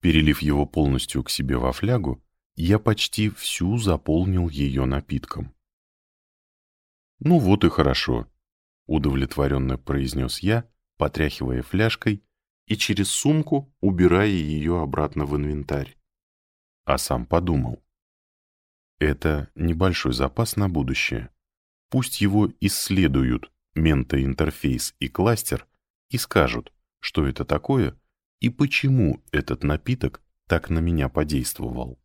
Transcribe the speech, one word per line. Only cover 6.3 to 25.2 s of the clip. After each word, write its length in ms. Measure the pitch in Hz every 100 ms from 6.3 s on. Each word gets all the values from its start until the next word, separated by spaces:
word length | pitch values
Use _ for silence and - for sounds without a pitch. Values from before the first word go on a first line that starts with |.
| _ _ _ _ _ _ _ _ _
«Ну 220 | 135 175
вот 240 | 101 104
и 40 | 85
хорошо», 600 | - 69 65 - 60 57 _ _ _ _ _ _
удовлетворенно 920 | 78 71 67 67 - 69 67 65 64
произнес 640 | - 69 65 82 64 -
я, 280 | 92 113 113 _ _ _
потряхивая 680 | 78 - 76 - 64 64
фляжкой 600 | - 95 113 - - 104 _ _ _ _ _
и 100 | 107
через 320 | - 101 98
сумку 640 | - 139 156 151 139 139 _
убирая 480 | 98 90 90 87 107
ее 520 | 95 76 76 76 87
обратно 440 | 76 69 73 78
в 120 | 71 73
инвентарь. 600 | 73 73 69 71 67 - _ _ _ _ _ _ _ _
А 140 | - 67
сам 280 | - 65 60
подумал: 560 | 85 87 76 60 58 _ _ _ _ _ _ _ _ _ _ _ _
«Это 520 | 76 69 78 76 69
небольшой 580 | - 85 82 95 85 65
запас 440 | 62 67 - 117 -
на 120 | 101
будущее. 640 | 82 64 67 - 120 117 _ _ _ _ _ _
Пусть 300 | 131 123 -
его 300 | 101 101 104 -
исследуют 880 | 98 - - 98 85 67 64 60 - _ _
ментоинтерфейс 1200 | - 80 73 64 67 67 67 78 - - 62 - _
и 100 | 64
кластер 580 | -